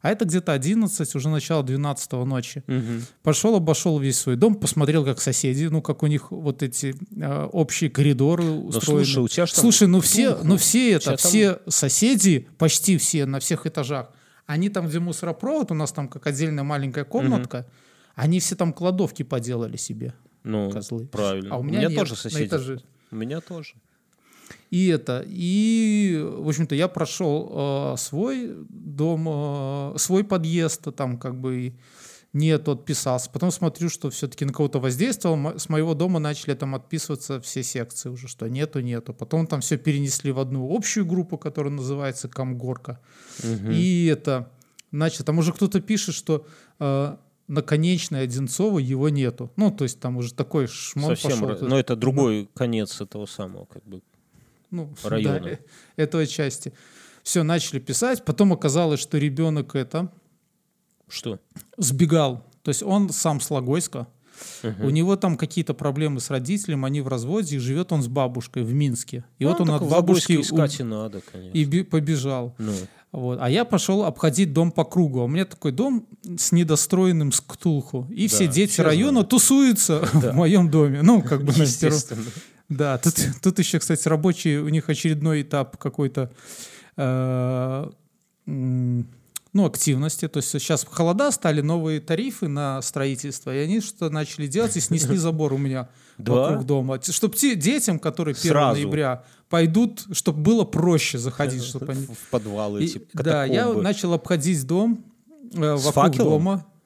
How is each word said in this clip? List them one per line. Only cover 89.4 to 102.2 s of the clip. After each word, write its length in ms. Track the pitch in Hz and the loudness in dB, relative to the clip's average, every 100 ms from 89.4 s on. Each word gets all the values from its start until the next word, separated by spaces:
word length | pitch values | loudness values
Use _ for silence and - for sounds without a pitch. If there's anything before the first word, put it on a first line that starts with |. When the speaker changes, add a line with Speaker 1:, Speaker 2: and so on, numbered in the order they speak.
| _ | _
Speaker 1:
ну, 120 | 196 | 2
активности. 600 | 180 - - 135 151 - 160 | 2 2 0 0 -2 -4 -4
То 80 | 147 | -4
есть 220 | - 147 | -4 -6
щас 240 | - 156 | -2 -2
холода 460 | - - 170 185 285 | -2 0 0 2 0
стали, 280 | - 170 151 | 2 0 0
новые 380 | 147 170 156 156 | 0 0 -2 -4
тарифы 480 | 156 165 254 - 165 | -2 -2 -2 -4 -4
на 340 | 143 143 135 | -2 -4 -4
строительство, 720 | 127 143 139 131 147 131 - | -6 -4 -4 -4 -8 -10 -6
и 40 | 131 | -4
они 240 | 156 220 | 0 0
что 280 | 208 - 165 | -2 -6 -4
начали 380 | 156 147 - 147 | -2 -4 -6 -4
делать, 300 | 165 226 175 | 0 0 0
и 20 | |
снесли 380 | - 165 139 196 | 2 2 4 4
Speaker 2:
<laughs> 0 | |
Speaker 1:
забор 360 | 165 160 151 | 2 2 2
у 40 | 135 | 2
меня 320 | 139 131 120 _ _ - | 0 -2 -6 _ _ -8
Speaker 2:
Да? 160 | 110 | 2
Speaker 1:
вокруг 300 | 123 143 190 | 4 4 0
дома. 320 | 131 139 131 135 | 2 2 2 -2
Т-, 140 | - | -4
чтоб 240 | - 214 | 0 0
те, 200 | - 277 | 2 2
детям, 440 | 214 151 285 220 165 | 4 2 2 0 0
которые 360 | 160 156 151 | -2 -2 -4
первого 260 | 135 240 226 | -2 2 4
Speaker 2:
Сразу? 200 | 139 143 | 4 2
Speaker 1:
ноября 420 | 143 147 139 123 - _ _ | 0 0 0 -2 -10 _ _
пойдут, 560 | 170 165 180 240 - - | 4 4 4 2 -2 -6
чтоб 240 | 180 - 151 | -2 0 2
было 260 | 151 226 | 4 4
проще 540 | 185 156 175 160 - 127 | 2 2 4 4 2 -2
заходить, 460 | 123 123 143 127 | -4 -2 -2 -2
чтоб 240 | 120 131 135 | -6 -8 -6
они 160 | 135 | -6
Speaker 2:
<laughs> 20 | 135 | -8
В 220 | 110 | -12